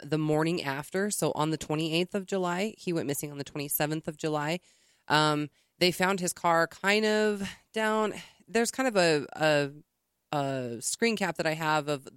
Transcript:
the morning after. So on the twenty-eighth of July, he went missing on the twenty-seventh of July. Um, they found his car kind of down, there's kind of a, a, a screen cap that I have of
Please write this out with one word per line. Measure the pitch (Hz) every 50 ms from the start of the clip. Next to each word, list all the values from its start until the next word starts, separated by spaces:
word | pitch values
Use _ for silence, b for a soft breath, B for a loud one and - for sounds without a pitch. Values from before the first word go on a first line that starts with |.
| -
the | 143 156 156
morning | 156 151 151 151 160 165 175 175
after. | - 139 135 139 151 - - 185 196 214
So | 196 - 170 147 -
on | - 151 156
the | 156
twenty-eighth | 151 - - 151 151 160 160 156 165 185 180 -
of | 208 190
July, | - 196 190 180 175 175 180 202 226 -
he | - - 185
went | 170 165 107
missing | 131 143 - - 147
on | 143 143
the | 139
twenty-seventh | - - 151 139 143 - - 156 147 156 160 -
of | - 151 -
July. | - 160 151 151 147 151 170 185 b b b b b b b b b -
Um, | - 151 151 151 151 147 151 147 - _ _ _ _ _
they | 175 180
found | 170 - 185 185 196 185
his | 180 170 -
car | - - 175 165 165 165
kind | 160 - - - 196 208 214 220
of | 214 214 214 214 214 208 202 196 185 B B B _
down, | - 220 220 214 214 220 214 208 - 175 B B B B _
there's | - 175 226 233 226
kind | - - 262
of | 262 214
a, | 196 175 165 156 147 131 -
a, | - - 156 156 151 147 143 139 147 147 - _ _ _ _ _ _ _ _ _ -
a | 147 139 139 135 135 123 120 117 107
screen | - - - - 226 233 220
cap | 196 196 175 160
that | - 165
I | 160 156
have | 160 165 156 151 156 143 147
of | 147 135 135 - -